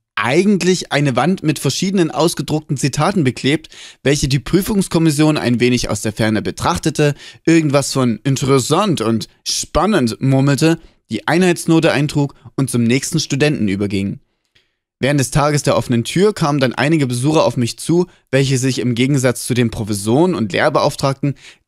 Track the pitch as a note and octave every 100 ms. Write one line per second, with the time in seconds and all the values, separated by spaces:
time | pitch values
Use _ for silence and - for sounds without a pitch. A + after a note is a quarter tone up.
0 | _ - A2 D3+ G3+ G3 F3 F#3 - C3+
1 | D3 B2 D3 F#3 D3+ C#3+ C#3+ - F#3 F#3+
2 | D#3+ - E3 - C#3 D#3 - C#3+ C#3+ C#3+
3 | D#3+ G#3 C3 - B2+ D#3+ - - - -
4 | C3 C#3+ C3+ C#3 - E3+ F#3+ G#3 F3+ E3+
5 | E3 C#3+ D#3 D3+ G#2+ A#2+ B2 B2 - G#2
6 | A2 G#2 A2 G#2+ F#2 - C#3 F3 D#3+ C#3+
7 | D3 C#3+ - - - E3 D#3 C#3 C3+ C3+
8 | B2 G#2+ C3+ C3+ C3 C3+ A#2 F3 G#3+ C#3
9 | A2 A2+ - _ - - - D3+ F#3 G3
10 | A#2+ - C3+ C3+ C#3 C#3 D#3+ E3 - _
11 | - A2 - D#3+ F#3 E3 - D#3+ D#3+ A#2
12 | D3 D3 C#3+ - - - C3 A#2+ A#2 C3
13 | - D#3 - C#3 D3 D3 G#2 G2 G2+ G2
14 | G2 - _ _ _ _ _ _ _ -
15 | B2+ C#3+ B2+ D3+ D3 C#3+ - G2+ - A#2+
16 | A#2 E3+ G#3 G3+ D3 D3 C3 - C#3 D#3+
17 | C3 B2 C#3 D#3 - - A#2+ - - E3+
18 | F3+ _ _ C3 C3+ C3 C3 B2+ A2+ A#2
19 | C3 C#3+ B2+ A#2 - B2 A#2 - G#2 G#2
20 | G#2 C3 F#3 E3+ G#2+ G#2+ C#3+ C#3+ A#2+ -
21 | C#3 C3+ C#3+ - - -